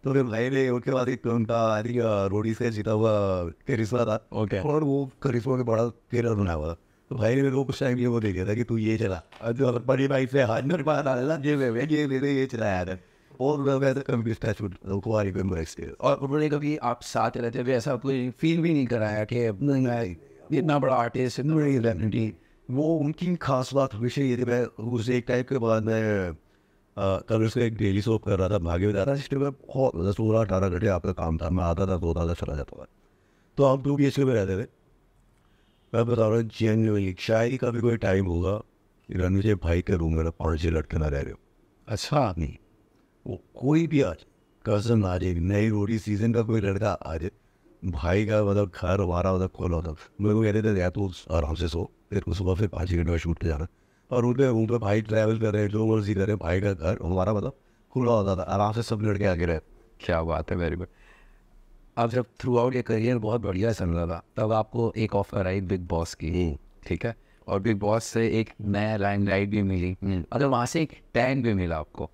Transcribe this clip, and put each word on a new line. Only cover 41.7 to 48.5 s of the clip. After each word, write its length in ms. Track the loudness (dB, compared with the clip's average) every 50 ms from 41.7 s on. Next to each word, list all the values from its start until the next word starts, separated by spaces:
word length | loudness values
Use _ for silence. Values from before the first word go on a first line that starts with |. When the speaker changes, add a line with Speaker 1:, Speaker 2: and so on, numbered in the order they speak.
| _ _ _ -8
Speaker 2:
अच्छा। 480 | -8 -8 -4 -2 0 0 0 0 0 -4
Speaker 1:
नहीं, 200 | -4 -6 -6 -12 _ _ _ _ _ _ _ _ _ _ _ _ _ -12
वो 160 | -12 -12 _ _ _
कोई 320 | -4 0 2 4 4 2 4
भी 140 | 2 2
आज, 160 | 2 2 0 -8 -12 _ _ _ _ _ _ _ _
कज़न 400 | 0 0 0 2 4 4 4 4
आ 120 | 2 0 0
जाए, 160 | 0 0 0
नई 360 | 0 0 2 2 2 2 2
रोटी 300 | 2 0 0 0 -2 -4
सीजन 340 | -2 -2 -2 0 0 2 2
का 80 | 0
कोई 200 | 0 0 0 0
लड़का 300 | 0 0 -2 0 0 -2
आ 260 | -2 -2 -6 -8 -6 -6
जाए, 140 | -6 -6 -8 _ _ _ _ _ _ _ _ _ -8
भाई 400 | -6 -6 -2 0 2 2 2 2
का, 180 | 2 2 2 2
मतलब, 280 | 4